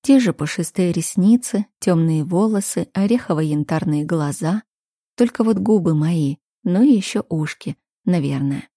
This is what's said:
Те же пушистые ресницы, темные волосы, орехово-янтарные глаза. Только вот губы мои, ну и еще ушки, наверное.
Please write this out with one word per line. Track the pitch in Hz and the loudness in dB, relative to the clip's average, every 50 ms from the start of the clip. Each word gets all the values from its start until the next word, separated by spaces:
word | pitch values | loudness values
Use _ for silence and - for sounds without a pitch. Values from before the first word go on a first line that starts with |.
Те | - - 269 262 | 4 4 4 4
же | 247 190 156 | 4 2 -2
пушистые | - 147 160 - - 165 - _ - 185 175 | -2 -6 -6 -4 -6 -6 -6 _ -2 0 0
ресницы, | 170 165 165 - - - 180 208 233 247 - - - 196 208 _ _ _ | 0 -2 -4 -2 0 2 4 4 4 4 2 -2 -4 -4 -4 _ _ _
темные | - 214 180 165 165 165 160 156 147 | 0 0 2 2 2 2 2 0 -2
волосы, | 175 180 180 214 220 220 196 196 - - 170 170 - _ | 0 0 0 2 2 0 -2 -4 -4 -4 -6 -6 -4 _
орехово-янтарные | 190 196 202 233 247 - - 170 151 156 151 151 147 147 - 160 160 - 160 151 147 151 | -2 0 2 0 0 0 -2 -2 -2 0 0 0 -2 -2 -2 -2 -2 -2 -2 -2 -2 -2
глаза. | 156 175 160 147 143 143 - 175 156 190 214 - _ _ _ _ _ _ _ _ _ _ | -2 -2 -2 -2 -4 -4 -4 -2 -2 -2 -4 -6 _ _ _ _ _ _ _ _ _ _
Только | - 240 233 - - 226 | 0 0 0 0 -2 0
вот | 226 226 | 0 0
губы | 196 190 240 226 202 165 165 160 | 0 2 2 2 2 2 0 0
мои, | 151 151 160 175 165 151 139 143 _ _ _ _ _ _ | 2 0 0 0 0 0 -2 -4 _ _ _ _ _ _
ну | 190 175 190 247 | -2 2 4 4
и | 294 | 4
еще | 254 202 190 - - 202 - _ | 4 2 2 -2 -6 -6 -6 _
ушки, | 170 160 151 151 - _ - - - _ _ _ _ _ _ | -4 -4 -4 -6 -8 _ -12 -12 -12 _ _ _ _ _ _
наверное. | - 180 170 139 139 143 135 135 139 139 139 - _ _ | 0 0 0 0 -2 -4 -2 -2 -4 -4 -6 -10 _ _